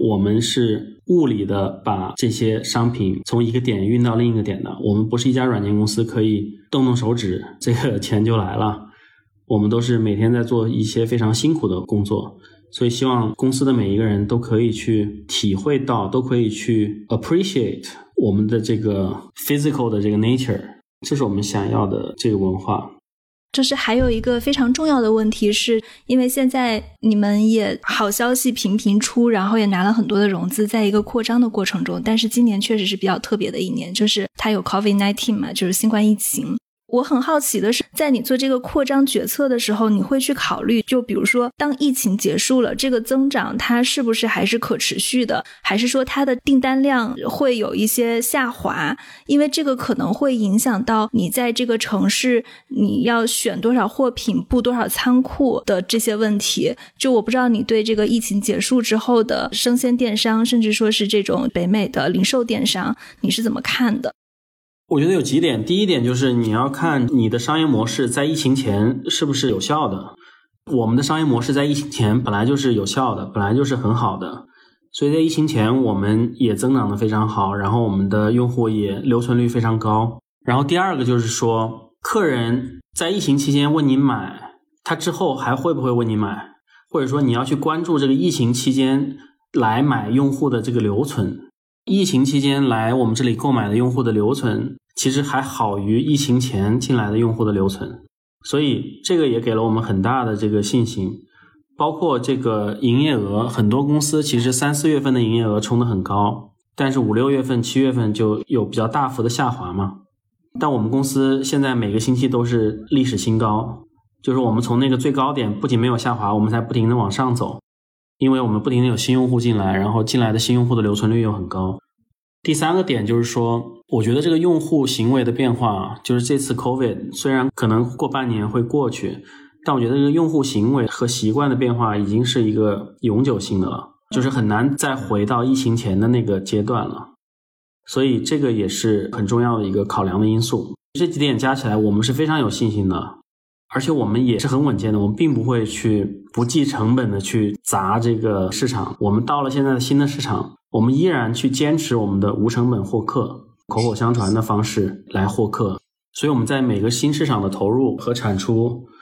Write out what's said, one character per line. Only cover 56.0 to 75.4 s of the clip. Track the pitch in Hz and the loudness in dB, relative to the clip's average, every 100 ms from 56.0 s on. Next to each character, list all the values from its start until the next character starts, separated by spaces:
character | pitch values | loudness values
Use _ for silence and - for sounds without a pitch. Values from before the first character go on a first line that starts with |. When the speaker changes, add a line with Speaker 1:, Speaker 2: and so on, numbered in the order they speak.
| 220 208 | 0 0
Speaker 2:
问 | 220 202 | 0 0
题。 | - - - 247 - _ | 0 -2 -2 -4 -12 _
就 | 262 | 2
我 | 240 | 2
不 | 226 | 2
知 | 254 | 2
道 | 247 | 2
你 | 226 | 2
对 | - 220 | 2 0
这 | 214 | 2
个 | 214 214 | 0 2
疫 | 233 | 0
情 | - 202 | 0 -2
结 | 208 - | 0 -2
束 | - 254 | 2 0
之 | 226 220 | 2 0
后 | - 240 | 2 2
的 | 220 - - | 2 0 -2
生 | - 240 247 | -2 0 2
鲜 | 247 247 | 2 0
电 | 240 214 | 0 0
商， | 233 220 | 0 2
甚 | 226 240 | 2 2
至 | 220 | 2
说 | 208 220 | 2 0
是 | 220 202 | 2 0
这 | 214 | 0
种 | 196 - - | 0 0 -2
北 | 175 175 | -2 0
美 | 214 190 | 0 0
的 | - 139 | -2 0
零 | 180 | 0
售 | 190 262 | 0 0
电 | 233 208 - | 0 -2 -2
商， | 185 175 - - - | -2 -4 -6 -10 -6
你 | - | -4
是 | - | -2
怎 | 226 | -2
么 | - | -4
看 | - - 240 247 | -4 -2 0 -2
的？ | - - _ _ _ _ _ _ _ | -6 -10 _ _ _ _ _ _ _
Speaker 1:
我 | 147 | 0
觉 | 160 | 2
得 | |
有 | 185 | 2
几 | 123 135 | 2 2
点， | 165 113 | 2 0
第 | 107 185 | 0 2
一 | 202 | 2
点 | 143 | 2
就 | 120 | 0
是 | 127 135 | 2 2
你 | 120 113 | 2 0
要 | 110 135 | 0 -2
看 | 139 165 139 123 | -2 -2 0 2
你 | 135 110 | 2 2
的 | 120 | 0
商 | 135 156 | 0 0
业 | |
模 | 156 110 117 | 2 2 0
式 | - 127 | -2 -2
在 | 147 | 0
疫 | 151 | -2
情 | 156 131 135 | 0 0 0
前 | 113 101 113 131 120 | 0 0 0 0 -4
是 | - | -2
不 | 151 | 0
是 | 127 135 | 0 0
有 | 98 | -2
效 | - 151 117 | -2 -2 -2
的。 | 95 92 - - _ _ _ - | -4 -10 -18 -20 _ _ _ -4
我 | 131 | 0
们 | 110 123 | 2 2
的 | |
商 | 143 156 | 2 0
业 | |
模 | 156 117 | 2 0
式 | - | 0
在 | 139 | 0
疫 | 147 | 0
情 | 147 - | -2 -4
前 | - 107 120 | -2 2 2
本 | 123 | 0
来 | 101 | 0
就 | 117 139 | 0 2
是 | 135 | 2
有 | 107 | 0
效 | 98 139 127 | 0 -2 -2
的， | 98 95 | -4 -6
本 | 107 | -4
来 | 101 | 0
就 | 123 | 2
是 | 139 123 | 0 0
很 | 104 | 0
好 | 117 104 95 | 0 0 -4
的， | 87 78 - _ _ _ _ | -8 -12 -18 _ _ _ _
所 | - 143 | -2 0
以 | |
在 | 156 | 2
疫 | 160 | 2
情 | 156 | 2